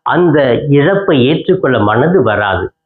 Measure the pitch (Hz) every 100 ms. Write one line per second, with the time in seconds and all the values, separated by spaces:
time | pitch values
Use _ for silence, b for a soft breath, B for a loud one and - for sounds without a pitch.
0 | - 147 180 147 131 120 147 143 147 196
1 | 196 147 123 131 - 185 143 120 104 110
2 | 151 180 110 104 104 92 92 -